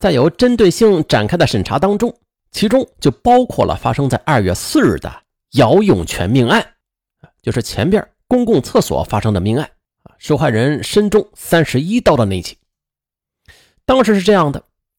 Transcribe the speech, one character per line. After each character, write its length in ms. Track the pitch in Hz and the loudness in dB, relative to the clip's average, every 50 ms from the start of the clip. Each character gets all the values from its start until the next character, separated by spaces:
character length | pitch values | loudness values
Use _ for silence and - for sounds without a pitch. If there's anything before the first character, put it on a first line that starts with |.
在 100 | - 196 | -2 0
有 180 | 160 120 131 170 | 2 2 2 0
针 280 | - - 247 247 247 | 2 2 0 0 2
对 120 | 226 220 175 | 4 2 2
性 380 | 165 - 226 214 196 160 156 | 4 4 4 4 4 2 0
展 220 | - - 113 107 104 | 0 0 -2 0 -2
开 80 | - | 0
的 100 | 175 156 | 0 0
审 160 | 123 - 104 | 0 0 -4
查 160 | 90 - 101 135 | -4 -2 -2 -2
当 180 | 185 196 208 | 0 0 0
中， 220 | 202 226 240 - _ _ _ _ _ _ _ | -2 -2 -4 -4 _ _ _ _ _ _ _
其 180 | - - 202 220 | -6 -4 -2 2
中 160 | 220 269 247 - _ _ | 2 0 0 -2 _ _
就 80 | - 147 | -2 -2
包 360 | 123 - _ 240 247 247 254 | -2 0 _ 2 4 4 2
括 200 | 247 - - 104 | 0 -2 -2 -2
了 120 | 82 - | -2 -2
发 160 | - - 120 | -4 -4 -4
生 180 | 123 - 139 135 | -4 -2 -2 -2
在 100 | - - - | -2 -4 -2
二 140 | - 151 120 | -2 0 0
月 120 | 101 90 | 0 -2
四 280 | 87 - - - - 311 | -2 -4 -6 -2 0 0
日 160 | 233 139 87 69 | 2 2 0 -2
的 240 | - - - - _ _ _ _ _ _ | -6 -12 -14 -16 _ _ _ _ _ _
姚 280 | - 123 127 110 143 196 | 0 0 2 4 4 2
永 240 | 220 196 131 92 82 | 4 2 2 0 0
全 240 | - - - 87 95 | -6 -6 -6 -4 0
命 200 | 120 139 120 117 | 2 2 2 2
案， 260 | 185 226 - - _ _ _ _ _ _ _ _ _ _ - _ _ _ | 0 -2 -2 -4 _ _ _ _ _ _ _ _ _ _ -20 _ _ _
就 120 | _ - | _ -6
是 100 | 113 127 | -4 -4
前 260 | - - - - 107 170 | -6 -6 -6 -4 -2 0
边 160 | 196 202 - - _ _ _ | 0 0 -2 -6 _ _ _
公 180 | _ 247 247 247 | _ 0 0 2
共 160 | 220 220 143 | 2 0 0
厕 200 | - - - 233 | 0 0 -2 -2
所 240 | - - 76 65 80 | 0 0 -4 -4 -4
发 160 | - - 104 | -4 -4 -4
生 120 | - 110 | -2 -2
的 80 | 101 92 | -2 -2
命 160 | 90 104 113 | -2 -2 -2
案， 140 | 135 147 - _ _ _ _ _ _ _ - _ _ | -4 -4 -8 _ _ _ _ _ _ _ -20 _ _
受 180 | - - 151 | -4 -4 -2
害 140 | 143 160 143 | 0 0 0
人 320 | 113 107 120 139 151 117 | 0 0 0 -2 -2 -4
身 260 | - - - 208 208 202 | -8 -2 0 0 0 2
中 200 | 190 214 - - _ | 0 0 -2 -2 _
三 300 | - - - - 165 156 | -20 -6 -2 0 0 0
十 160 | - - 127 | 0 -2 -4
一 200 | 151 180 220 247 | -2 -2 -4 0
刀 160 | - 208 160 | 0 2 2
的 80 | 123 110 | 2 0
那 180 | 98 95 90 | -2 -2 -6
起。 160 | 85 - - _ _ _ _ _ _ _ _ _ _ _ _ _ _ _ _ _ _ _ _ _ _ _ _ _ _ | -8 -10 -16 _ _ _ _ _ _ _ _ _ _ _ _ _ _ _ _ _ _ _ _ _ _ _ _ _ _
当 180 | - 262 262 233 | -2 0 2 2
时 100 | 208 214 | 2 2
是 80 | 196 | 2
这 100 | 180 208 | 2 2
样 180 | 208 190 160 147 | 2 4 2 0
的， 140 | 131 - - _ _ _ _ _ _ | -2 -6 -12 _ _ _ _ _ _